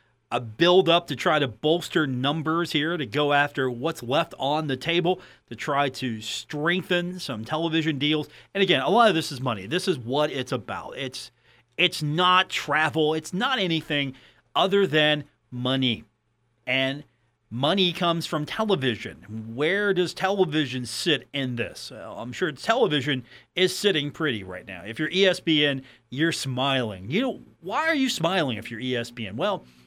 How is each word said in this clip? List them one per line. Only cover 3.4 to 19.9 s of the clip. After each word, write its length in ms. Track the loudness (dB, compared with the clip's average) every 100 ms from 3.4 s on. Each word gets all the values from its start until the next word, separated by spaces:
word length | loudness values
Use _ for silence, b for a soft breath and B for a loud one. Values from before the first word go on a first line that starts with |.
| 2 0 -2
what's 320 | 0 -4 -4
left 320 | 0 0 0 -2
on 260 | -2 0 -2
the 100 | -4
table, 440 | 0 2 2 0 B B -18
to 60 |
try 340 | -10 -2 0 0
to 320 | 0 -4 -4
strengthen 1000 | -6 -10 -8 -2 0 0 0 -2 -2 -8
some 240 | -8 -8
television 520 | -4 -2 0 0 0 0
deals? 320 | 0 0 -2 B B
And 100 | 0
again, 160 | 2 2
a 100 | 4
lot 180 | 6 6
of 60 |
this 160 | 4 -2
is 100 | -4
money. 260 | -4 -4 -2
This 200 | -2 0
is 140 | -2
what 320 | -2 0 0
it's 180 | -2 -4
about. 480 | -4 -6 -8 -8 -10
It's, 320 | -10 -10 -16 b b b b 0
it's 260 | 0 0
not 460 | -2 2 4 4 2
travel. 680 | -2 0 2 2 2 2
It's 180 | 0 -4
not 280 | -4 -2 0
anything 560 | 0 -2 -2 -2 -2 -6 B B _ 0
other 280 | 2 4
than 380 | 2 4 4 2 -4 _ -14
money. 500 | -4 0 2 2 -2 -8 _ _ _ _ _ -4
And 380 | -2 -2 -4 -12 _ _ _ -12
money 440 | -2 0 2 2
comes 340 | 2 0 0 -2
from 180 | -4
television. 1080 | -4 -2 0 2 0 -2 -6 -14 -12 -12 -8
Where 400 | -2 0 0 0